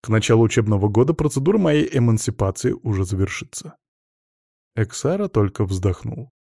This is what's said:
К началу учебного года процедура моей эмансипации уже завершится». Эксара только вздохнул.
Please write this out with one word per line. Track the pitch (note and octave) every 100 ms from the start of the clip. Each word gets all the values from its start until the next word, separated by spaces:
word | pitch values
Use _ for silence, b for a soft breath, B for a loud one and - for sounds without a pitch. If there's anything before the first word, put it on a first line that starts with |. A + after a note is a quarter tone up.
К | -
началу | A2 - A2+
учебного | A2+ A#2+ G#2+ G2+ G#2
года | A2 C#3
процедура | D#3+ D3+ C3+ D3+ G#3+
моей | E3+ D3+ D#3+
эмансипации | C3+ A#2+ A2 - - F#2+ - B2 -
уже | A2+ F#2+ F#2
завершится». | F#2+ F#2+ - - - - - _ _ _ _ _ _ _ _ _ A#2
Эксара | G#2 - C#3+ G3 G2
только | A2 G2+ -
вздохнул. | G2 F#2 F#2+ - A2+ - - _ _